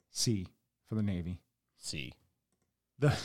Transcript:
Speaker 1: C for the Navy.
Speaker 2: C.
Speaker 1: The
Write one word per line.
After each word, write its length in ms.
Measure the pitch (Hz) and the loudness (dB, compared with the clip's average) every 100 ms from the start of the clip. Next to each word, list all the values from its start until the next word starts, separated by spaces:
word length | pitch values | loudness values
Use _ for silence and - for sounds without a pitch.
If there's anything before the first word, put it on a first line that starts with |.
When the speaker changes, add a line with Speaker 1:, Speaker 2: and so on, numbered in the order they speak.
| _ | _
Speaker 1:
C 360 | - - 104 90 - _ _ - | -2 0 0 -2 -12 _ _ -6
for 100 | 110 | -2
the 60 | |
Navy. 380 | 104 90 85 87 _ _ _ _ | 0 -2 -4 -8 _ _ _ _
Speaker 2:
C. 340 | - 80 64 - _ _ _ _ _ _ _ - | -10 -8 -8 -12 _ _ _ _ _ _ _ 2
Speaker 1:
The 180 | 143 - | 4 4